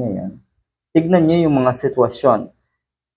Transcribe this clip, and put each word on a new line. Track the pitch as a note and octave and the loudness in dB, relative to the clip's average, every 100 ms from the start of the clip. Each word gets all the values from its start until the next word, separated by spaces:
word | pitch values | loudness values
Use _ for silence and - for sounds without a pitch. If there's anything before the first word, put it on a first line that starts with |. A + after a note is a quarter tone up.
ngayon. | A#2 F#2+ F#2+ A2+ _ _ _ _ _ | -4 -8 -10 -14 _ _ _ _ _
Tignan | D#3+ E3 F3+ D#3+ | -4 2 2 2
nyo | E3+ D#3+ | 2 2
yung | C#3 | 2
mga | B2+ | 0
sitwasyon. | A#2+ C#3 B2+ A#2 - C3 G#2 - _ _ _ _ _ _ | 0 -4 0 -2 0 0 0 -4 _ _ _ _ _ _